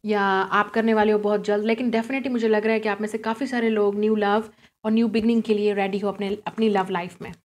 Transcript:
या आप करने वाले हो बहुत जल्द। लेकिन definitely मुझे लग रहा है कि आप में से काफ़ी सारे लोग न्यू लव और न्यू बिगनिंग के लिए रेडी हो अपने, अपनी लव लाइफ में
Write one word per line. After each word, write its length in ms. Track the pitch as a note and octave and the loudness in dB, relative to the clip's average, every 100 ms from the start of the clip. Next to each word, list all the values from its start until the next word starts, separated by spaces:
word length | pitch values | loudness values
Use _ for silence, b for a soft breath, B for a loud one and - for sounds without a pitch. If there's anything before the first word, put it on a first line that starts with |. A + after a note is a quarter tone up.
| G#3 | 0
या 160 | G#3 G3 F#3+ F#3+ | 0 2 2 2
आप 200 | G#3 G#3 | 0 0
करने 220 | A#3 A3+ | 0 2
वाले 180 | A3 G#3+ | 4 4
हो 80 | G#3+ | 2
बहुत 260 | G#3 G#3 G3+ | 2 0 0
जल्द। 200 | G#3 G#3+ | -2 0
लेकिन 260 | A#3 B3 | 0 0
definitely 400 | A3+ A#3 C4+ C4+ | -2 -2 -6 -4
मुझे 160 | B3 A3+ | -2 2
लग 160 | G#3+ | 2
रहा 100 | A3 | 2
है 60 | A3 | 0
कि 100 | G#3+ | -2
आप 120 | G3+ | -4
में 60 | G#3+ | -6
से 100 | G#3+ | -6
काफ़ी 300 | A3 A3+ C4+ | -6 -4 -4
सारे 220 | B3 A3+ | -2 0
लोग 300 | G#3+ G3+ G3+ | 2 0 2
न्यू 160 | G#3+ G#3+ | 0 2
लव 280 | G3+ G#3+ A3 b b _ A3 | 2 0 -2 b b _ 0
और 60 | |
न्यू 160 | A3 A#3 | 2 2
बिगनिंग 360 | A3 A3 A#3 | 2 2 2
के 100 | A3 | 2
लिए 200 | G#3 G#3 | 0 2
रेडी 260 | G3+ G3 G3 | 0 -2 -2
हो 100 | G3+ | -4
अपने, 280 | F#3+ G3 G#3 - | -4 -6 -6 -8
अपनी 220 | - A3 | 0 2
लव 200 | G3+ F#3 | 2 0
लाइफ 320 | F3+ F3 - | -4 -6 -12
में 100 | - F3+ | -16 -16